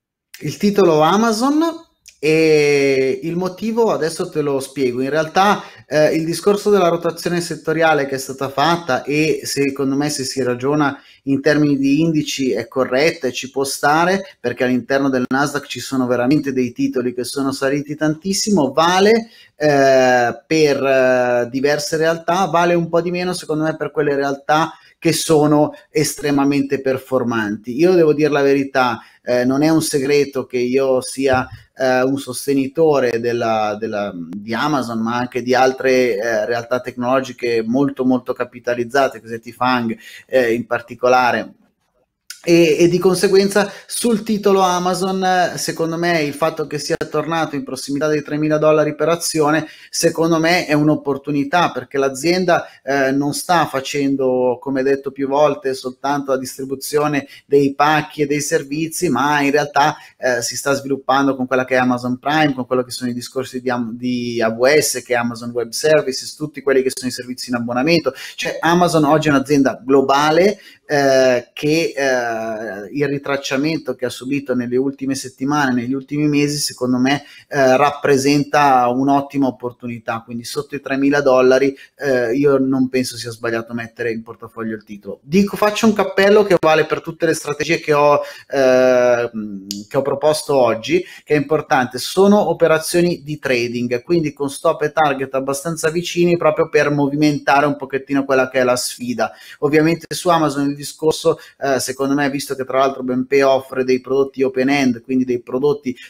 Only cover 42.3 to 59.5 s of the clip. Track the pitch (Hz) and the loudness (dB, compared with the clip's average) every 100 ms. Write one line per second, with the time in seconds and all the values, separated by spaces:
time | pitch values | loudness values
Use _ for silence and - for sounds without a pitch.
42.3 | - - 170 165 147 170 175 185 175 202 | -6 2 4 4 4 4 4 2 2 4
43.3 | 190 196 208 202 - - - 240 214 220 | 4 4 2 -2 -6 -12 -4 0 0 -2
44.3 | 208 202 196 185 180 180 175 190 190 185 | 0 2 4 2 0 -2 -2 -2 -2 0
45.3 | 185 175 151 - 160 165 165 175 170 147 | 2 0 -2 -6 -4 -4 -2 0 0 -2
46.3 | 139 160 160 151 151 - 160 156 151 147 | -2 -2 -2 -6 -6 -4 -4 -4 -4 -2
47.3 | 165 156 143 127 127 - 139 151 151 147 | -2 -4 -6 -8 -10 -6 -2 0 -2 -2
48.3 | 151 151 151 156 156 151 151 156 170 - | -4 0 2 4 4 2 0 -2 -2 -2
49.3 | 160 147 156 151 - - - 165 165 165 | 0 2 0 -2 -12 -12 -2 -2 0 0
50.3 | 165 165 180 151 147 151 143 143 135 - | 2 2 0 2 2 2 0 -2 -4 -4
51.3 | 147 139 175 156 - 123 139 135 131 160 | -2 0 0 0 -2 -6 -2 -2 -2 -2
52.3 | 180 180 156 - - - 139 135 139 143 | 0 2 0 -2 -10 -2 0 0 0 -2
53.3 | 135 - 175 147 135 135 147 139 139 131 | -4 0 0 0 -4 -4 -2 -2 0 0
54.3 | 127 127 123 139 135 135 139 139 135 135 | 2 0 -2 -4 -2 0 -2 -4 -6 0
55.3 | 139 147 135 135 131 127 123 135 143 139 | 4 2 2 -4 -6 -8 -6 -4 -2 -2
56.3 | 131 127 - 135 135 - 147 147 143 - | -2 -4 -10 -10 -10 -4 -2 0 -2 -6
57.3 | - - 143 139 139 147 156 147 - 143 | -12 2 4 4 2 2 2 0 -4 -2
58.3 | 147 139 165 135 147 160 - 175 123 143 | -2 -2 -2 -2 -6 -6 -4 -2 0 0
59.3 | 147 143 | 0 2